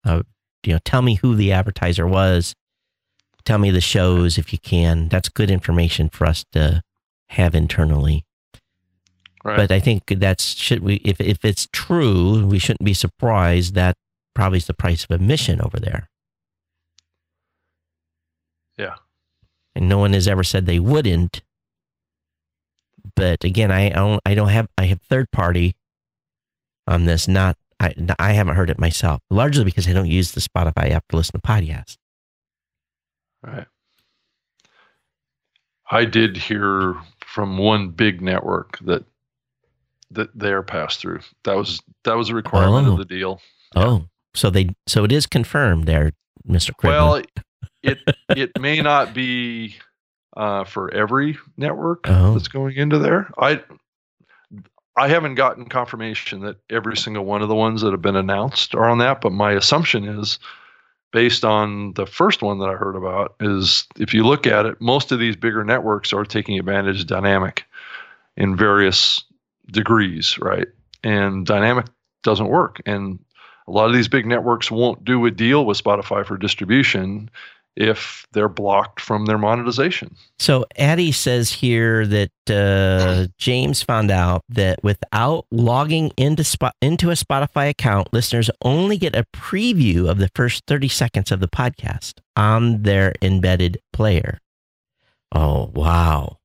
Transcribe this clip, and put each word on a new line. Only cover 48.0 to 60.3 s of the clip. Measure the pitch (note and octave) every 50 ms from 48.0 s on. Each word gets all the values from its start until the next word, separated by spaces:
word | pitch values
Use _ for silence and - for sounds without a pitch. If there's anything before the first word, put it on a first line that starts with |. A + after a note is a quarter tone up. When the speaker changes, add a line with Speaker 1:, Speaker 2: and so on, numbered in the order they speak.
| _ - C#3 _ _ - -
Speaker 2:
it | C3+ C3 - _ -
may | C3 C#3+ D3+ D#3
not | D3 D3 D3 C#3+ B2+ - A2
be, | B2+ B2+ B2+ B2 B2 A#2+ A#2+ A#2 A2+ A2+ G#2 G2+ - - _ _ _ _ _ _ _ _ _ _
uh, | G#2 G#2+ G#2+ G2+ G2 F#2+
for | F#2+ - G#2 F#2+ - -
every | G#2+ G#2+ G#2+ B2 C3+ C#3+ D3+ D#3 - - - _
network | - C3+ D3 C#3+ C#3 D#3+ E3+ E3+ E3+ -
Speaker 1:
Oh. | - F#2 F#2 F2+ G2+ A2
Speaker 2:
that's | G#2 E2
going | - - C3+ C3+ C3+ C3
into | C3+ D3 D3 D3+ D3+
there. | C#3+ C#3+ E3+ F#3+ G3 - - -
I, | - C#3 D3+ - - _ - _ _ _ _ _ _ _ _ _ _ _ _ _ _ _ - G2+ - _ _ _ _ _ _
I | A#2+ C3+
haven't | C#3+ D#3+ E3+ D#3 D3 C3
gotten | C3 C3+ B2+ - B2 B2 A#2
confirmation | - B2+ B2 - - A2+ A2 A2+ A2 - - - G#2 F#2+
that | G2 G#2 G2 _ _ -
every | A2 A2+ G2+ G#2+ G#2
single | G2 - A2 G#2+ G#2 G2
one | G2 G#2 G#2
of | G#2+ G#2
the | A2
ones | A2 A2 A2 A2+ A2
that | A2 G#2
have | F#2+ F2+
been | E2 G2+ G2
announced | G2 F#2+ F#2+ G2 G2 G#2 C#3 - - - - -
are | - A2+ A#2
on | A#2 A#2+
that, | A#2+ C3 C3+ -
but | - G#2+
my | F2+ G2+ G#2 G#2 G#2
assumption | G2 - - D3 D#3 E3+ - - A2 G2+
is, | G#2 G#2 G#2+ G#2+ G#2